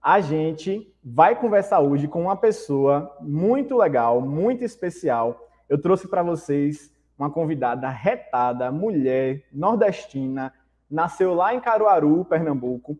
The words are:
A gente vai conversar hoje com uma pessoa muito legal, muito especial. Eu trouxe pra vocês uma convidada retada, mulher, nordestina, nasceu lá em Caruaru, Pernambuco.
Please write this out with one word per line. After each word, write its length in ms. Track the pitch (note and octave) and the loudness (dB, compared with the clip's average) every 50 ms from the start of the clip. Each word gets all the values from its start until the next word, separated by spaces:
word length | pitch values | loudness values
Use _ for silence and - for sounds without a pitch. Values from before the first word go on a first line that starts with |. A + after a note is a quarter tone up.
| _ | _
A 180 | D3 E3+ G3+ | 4 2 2
gente 680 | F#3+ C#3+ D3+ D#3 D#3 D#3+ D#3+ D#3 - F#3+ F#3+ G#3+ A3 _ _ _ _ | 2 0 -2 -2 -2 -2 -4 -6 -6 -6 -6 -6 -8 _ _ _ _
vai 320 | C3 A#2 B2+ E3 F#3+ A#3 | -12 4 4 6 6 6
conversar 460 | - - A#3 G#3 G3+ G3 - G#3 F#3 | 2 0 2 2 2 2 2 2 2
hoje 260 | D3 C#3+ C#3+ C#3 C#3+ | 4 4 2 0 -2
com 160 | D3+ - E3+ E3+ | -2 -4 -4 -2
uma 140 | F3+ G3 | -2 -2
pessoa 800 | F#3+ - A3 G#3 G#3+ - - C#3+ C#3 C#3 C#3 C#3+ C#3+ D3 - - - | 0 0 0 0 0 -4 -4 -2 0 2 2 2 2 0 -6 -14 -16
muito 560 | - D#3 C#3+ D#3 E3+ G#3 A#3+ C4+ C#4 C#4 C#4 | -10 -6 -4 -2 0 2 0 0 0 -2 2
legal, 440 | A#3+ G#3+ E3+ C#3 B2 A#2 A#2+ A#2+ B2 | 2 2 4 4 2 2 2 2 2
muito 420 | B2+ C3+ C#3+ D#3 F3+ A3+ B3+ A#3+ B3 | 0 -2 -4 -2 0 0 -2 -2 -4
especial. 880 | A#3 - _ - F3+ E3+ F3 - D#3 B2 A#2 A#2 A#2 - - - - _ _ _ _ | -8 -8 _ -8 -8 -8 -4 -4 -2 0 0 0 -2 -4 -6 -14 -20 _ _ _ _
Eu 120 | C#3+ D3 C#3+ | -2 -2 2
trouxe 240 | F3 F#3 F#3 F#3 | 2 0 0 0
pra 160 | F#3 - F#3 F3 | -4 -2 -2 -2
vocês 720 | F3 E3+ D#3 - - C#3+ C#3+ C#3+ D3 D3+ D3 - - _ _ _ _ _ _ | -2 -2 -6 -4 -4 -2 0 0 -2 -4 -6 -12 -20 _ _ _ _ _ _
uma 100 | C#3 D3 | -6 -6
convidada 600 | D3 E3 E3 D#3 D#3+ C#3 C3 A#2+ A#2+ B2+ B2+ C3 | -4 -4 -4 -4 -2 -2 -2 -2 -2 -2 -6 -8
retada, 800 | C3 A#2 A2 F#3 A#3 A#3 - - - B2 B2 B2 B2 B2 B2 B2+ | -8 -2 -2 -2 -2 -2 -6 -4 -2 0 0 0 0 -2 -4 -4
mulher, 760 | C3 D#3 F#3 A3+ G#3 D#3 C3 C3 B2+ C3 C3 C3 C3+ C#3+ _ _ - | -4 -2 -4 -2 -2 0 0 2 2 2 0 0 -2 -6 _ _ -10
nordestina, 1000 | C#3 D#3+ F#3+ A3+ A3 A3 G#3 F#3 - - - - C#3 C3+ C3 C3 C3+ C3 C3 _ _ _ _ _ _ _ _ | -2 0 0 2 2 2 0 0 -2 -12 -12 -8 -8 -6 -6 -6 -8 -8 -10 _ _ _ _ _ _ _ _
nasceu 460 | C#3+ D#3 E3 E3+ - - F#3+ F#3 F3+ | -4 -4 -2 -4 0 0 0 0 2
lá 180 | E3+ F3+ - A#3+ | 2 0 0 0
em 60 | B3+ | -2
Caruaru, 640 | A#3+ A#3+ A3+ A3 A3 G#3+ G3 E3+ D3+ D3 D3+ E3+ F#3 | -2 0 0 2 4 4 4 4 6 4 4 2 2
Pernambuco. 720 | F3+ F3 D#3+ E3 D#3 C#3+ C3+ A#2+ B2 B2+ B2 B2 - D3+ D3+ | 0 -2 -2 0 -2 -4 -4 -4 -6 -6 -6 -8 -12 -14 -14